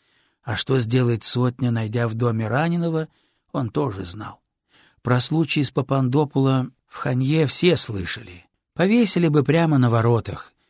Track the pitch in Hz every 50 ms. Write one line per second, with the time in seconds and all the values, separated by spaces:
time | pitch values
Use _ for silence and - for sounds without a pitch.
0 | _ _ _ _ _ _ _ _ _ - 107 - - - 131 131 117 110 123 127
1 | 127 120 120 110 - - - 123 123 123 123 - 127 123 117 113 110 104 107 120
2 | 117 117 110 113 123 120 113 110 113 107 113 139 160 170 170 170 170 170 160 160
3 | 156 - _ _ _ _ _ _ _ _ - 143 131 110 - 147 147 131 101 98
4 | 92 90 92 107 107 - - - _ _ _ _ _ _ _ _ _ _ _ _
5 | - 120 123 123 - - 156 160 165 - - 156 139 - - 151 131 - 139 135
6 | 131 123 127 147 151 139 - 139 135 135 135 131 127 - - _ _ _ - -
7 | - 139 131 127 131 135 156 160 156 127 - - - 180 165 117 - - 107 98
8 | 92 87 - 110 110 101 90 87 - _ _ _ _ _ _ - 170 196 220 240
9 | 233 190 - 180 170 160 147 151 131 143 143 165 170 160 151 135 127 120 113 117
10 | 113 117 120 110 - - - - - - _ _ _